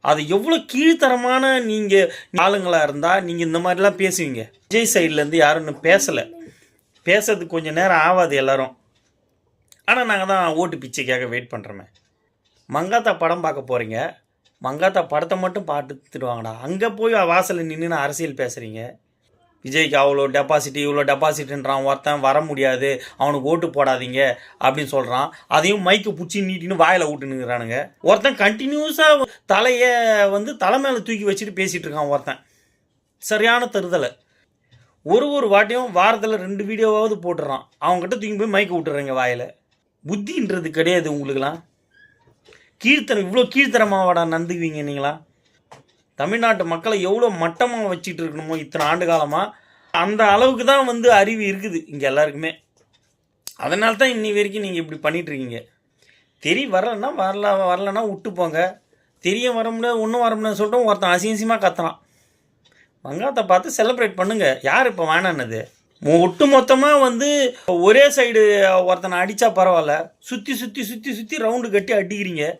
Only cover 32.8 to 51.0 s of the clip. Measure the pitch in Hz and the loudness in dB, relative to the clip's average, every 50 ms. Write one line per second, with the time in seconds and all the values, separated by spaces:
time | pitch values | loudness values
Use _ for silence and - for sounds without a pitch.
32.8 | _ _ _ _ _ _ _ _ - - 214 214 214 233 233 247 247 240 - 202 | _ _ _ _ _ _ _ _ -6 -4 -2 2 2 2 2 2 0 -2 -4 -4
33.8 | 180 180 175 165 135 - - _ _ _ _ _ _ _ _ _ _ _ _ _ | -4 -2 -2 -2 -2 -4 -8 _ _ _ _ _ _ _ _ _ _ _ _ _
34.8 | _ _ _ _ _ 151 180 240 277 294 285 285 247 208 196 202 214 202 233 247 | _ _ _ _ _ 0 2 2 2 2 0 -2 0 4 4 4 4 2 0 -4
35.8 | 254 240 175 180 185 220 226 214 208 220 220 208 185 185 202 196 208 196 220 208 | -4 -2 0 2 4 4 2 2 -2 -4 -4 -4 -4 -8 -8 -6 -6 -6 -2 0
36.8 | 220 220 214 214 220 220 214 185 170 175 170 - 147 139 135 131 - _ _ _ | 0 2 2 2 0 0 -2 -4 -4 -6 -6 -4 -4 -6 -6 -8 -8 _ _ _
37.8 | 143 160 180 180 170 185 247 214 208 208 214 196 220 226 196 190 208 175 180 170 | 0 0 0 0 -2 -4 -6 -6 -4 -6 -4 -4 -4 0 0 0 0 0 -2 -4
38.8 | 156 156 143 143 143 135 131 131 127 123 123 120 127 - - _ _ _ _ _ | -4 -4 -4 -4 -4 -4 -2 -2 0 0 -2 -4 -6 -12 -14 _ _ _ _ _
39.8 | _ _ _ _ _ 147 202 202 202 202 349 330 220 180 185 180 160 160 156 160 | _ _ _ _ _ -8 -8 -6 -6 -6 -4 -4 -4 -2 -4 -6 -6 -4 -2 0
40.8 | 160 170 180 175 151 156 147 143 143 135 135 135 135 143 160 170 _ _ _ _ | 2 2 2 2 0 -2 -4 -4 -4 -4 -4 -2 -4 -4 -6 -8 _ _ _ _
41.8 | _ _ _ _ _ _ _ _ _ _ _ _ _ - - _ _ _ _ _ | _ _ _ _ _ _ _ _ _ _ _ _ _ -20 -20 _ _ _ _ _
42.8 | - 233 285 302 214 - 247 208 196 180 196 247 247 - - 269 285 - - 233 | 2 2 2 2 2 -2 -2 -2 -2 0 2 0 0 2 2 0 2 2 4 2
43.8 | 220 208 196 190 185 180 175 170 170 165 160 165 170 170 170 170 165 160 151 151 | 2 4 2 2 2 2 2 2 2 0 -2 -2 -2 -4 -4 -4 -4 -4 -4 -6
44.8 | 147 143 143 139 139 143 151 156 - _ _ _ _ _ _ _ _ _ - - | -6 -6 -4 -4 -4 -4 -4 -6 -14 _ _ _ _ _ _ _ _ _ -20 -20
45.8 | _ _ _ _ _ _ _ - 135 175 208 233 233 226 220 185 180 165 165 165 | _ _ _ _ _ _ _ -6 -4 -2 0 0 2 2 2 2 0 -4 -4 -4
46.8 | 165 220 220 196 180 185 202 233 240 226 196 165 165 170 165 - 247 247 240 226 | -2 -2 -2 0 0 0 2 2 2 0 0 -2 -4 -4 0 0 -2 0 0 -4
47.8 | 214 196 180 170 - 190 170 156 170 160 147 156 156 156 160 160 151 - - 160 | -4 -4 -4 -6 -8 -10 -8 -8 -8 -8 -8 -10 -8 -6 -6 -8 -8 -8 -4 -2
48.8 | 151 147 165 175 175 165 165 160 151 147 147 165 196 208 - _ _ _ _ _ | 0 0 0 0 0 0 2 0 0 0 -2 -4 -4 -4 -8 _ _ _ _ _
49.8 | _ _ - 170 170 196 214 214 220 208 202 214 254 262 262 226 247 254 277 277 | _ _ -2 -2 0 0 2 2 4 4 6 6 4 4 2 2 2 4 4 4
50.8 | 269 247 233 233 | 4 0 -2 2